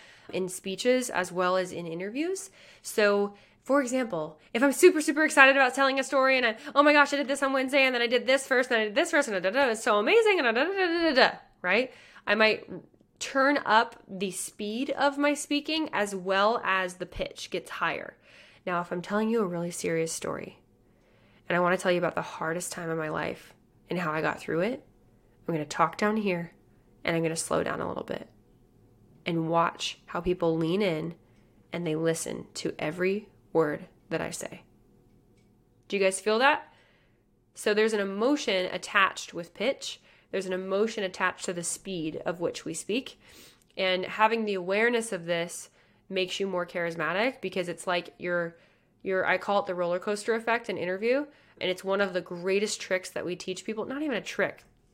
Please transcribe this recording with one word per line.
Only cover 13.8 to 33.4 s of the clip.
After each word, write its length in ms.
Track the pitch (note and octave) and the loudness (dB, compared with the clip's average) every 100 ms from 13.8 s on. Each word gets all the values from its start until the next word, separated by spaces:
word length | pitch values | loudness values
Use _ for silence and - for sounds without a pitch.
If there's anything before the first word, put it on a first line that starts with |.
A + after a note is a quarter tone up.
| A#3+ - - | 4 -2 -14
the 220 | F#3 G3 | -6 -6
speed 600 | F3+ - - G#3 A3+ C#4 | -6 -10 -8 -6 -4 -4
of 260 | - C#4+ C#4 | 0 0 2
my 160 | D4 | 0
speaking 560 | C#4+ - C#4+ D4 D#4 D#4 | 0 -2 -2 -2 -4 -2
as 220 | - G#3 G3 | -2 -4 -4
well 460 | F3+ F#3+ G#3 A#3 | 0 2 4 2
as 320 | F#3 F#3+ F3+ F3+ | 0 0 -2 -6
the 120 | F3+ | -10
pitch 420 | - - - - | -8 -8 -8 -8
gets 220 | F3+ - | -8 -8
higher. 440 | - E3 G2 - - _ - - - - | -4 -4 -4 -8 -16 _ -20 -20 -12 -4
Now, 120 | F3 | -4
if 120 | F3 | -4
I'm 100 | F3+ | -6
telling 280 | E3+ G#3 A3 | -2 -2 0
you 120 | A#3 | 0
a 60 | F#3 | 0
really 240 | F3 F3 | -2 -4
serious 420 | - F3 E3 E3 | -4 -2 0 -2
story 460 | - - - - - _ _ _ _ _ _ _ _ - | -4 -6 -6 -10 -16 _ _ _ _ _ _ _ _ -2
and 80 | E3+ | 2
I 20 | |
wanna 180 | F3 F3+ | 2 2
tell 140 | F#3 | 2
you 60 | F3 | 2
about 180 | F3 - | 0 -2
the 60 | |
hardest 500 | E3 - D#3+ E3+ F3+ | -6 -6 -4 -4 -6
time 200 | F#3 E3 | -8 -6
of 60 | E3 | -4
my 100 | D#3 | -4
life, 460 | D#3 D#3+ - - - _ _ - | -4 -4 -8 -14 -20 _ _ -8
in 60 | F3 | -4
how 140 | E3+ | -2
I 100 | D#3 | -2
got 180 | D#3 - | -2 -4
through 220 | - D#3+ | -4 -2
it. 220 | G3+ C4+ - _ _ _ _ _ - | -2 -4 -10 _ _ _ _ _ -6
I'm 60 | |
gonna 120 | D#3+ D3 | -4 -2
talk 320 | - D#3+ - | 0 0 2
down 200 | G#3 A3 | 0 0
here, 360 | G3+ F3 E3+ - _ _ _ _ | 0 -2 -4 -12 _ _ _ _
and 120 | - E3 | -2 0
I'm 60 | |
gonna 140 | E3 E3 | 0 -2
slow 260 | - - | -2 -2
down 200 | - - | -2 -4
a 60 | - | -6
little 180 | - - | -6 -8
bit 240 | - - _ _ _ _ _ _ _ _ - - | -10 -12 _ _ _ _ _ _ _ _ -12 -4
and 240 | E3 E3 | -2 0
watch 500 | E3+ E3+ - - - - | 2 2 -2 -8 -10 -10
how 140 | F3 | -6
people 360 | F3 F3+ E3 E3 | -2 0 2 2
lean 240 | E3 F#3 | 0 0
in 320 | G3+ D#3 E3 - _ _ _ _ _ | 0 -2 -4 -10 _ _ _ _ _
and 140 | E3+ E3+ | -6 -4
they 100 | D#3 | 0
listen 520 | E3 E3 - - - - | 0 0 -4 -8 -10 -8
to 180 | - - | -6 -4
every 500 | D3+ F3 F#3 G#3 A3 _ | -6 -2 -2 -2 -6 _